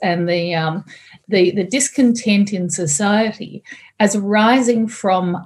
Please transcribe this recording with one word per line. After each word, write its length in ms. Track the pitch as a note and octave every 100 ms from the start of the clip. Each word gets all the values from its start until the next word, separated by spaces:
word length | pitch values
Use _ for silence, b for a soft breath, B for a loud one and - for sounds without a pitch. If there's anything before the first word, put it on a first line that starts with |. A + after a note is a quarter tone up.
and 280 | F3+ F3 E3+
the, 260 | F3 E3+ E3
um, 300 | D#3+ E3+ - B B B -
the, 240 | G3 F3+
the 140 | G3+ F#3
discontent 880 | C4+ - - B3 A#3 A3 G3+ G3+
in 160 | F#3+ F3
society 920 | - D#3+ - G3+ G#3+ A3 G#3+ F#3+ - - B B B
as 160 | G#3 G#3
arising 720 | G3 G#3+ A3 C4 A#3+ A3+ A3
from 580 | - G3+ F#3 F3+ F3